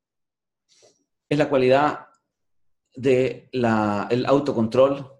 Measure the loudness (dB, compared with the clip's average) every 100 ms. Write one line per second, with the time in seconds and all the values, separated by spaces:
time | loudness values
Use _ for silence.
0 | _ _ _ _ _ _ _ _ _ _
1 | _ _ -4 -2 0 2 2 2 2 -4
2 | -12 _ _ _ _ _ _ _ _ -6
3 | 0 2 0 -6 -10 -4 0 0 0 -2
4 | -2 -4 0 0 0 -2 0 2 2 0
5 | -10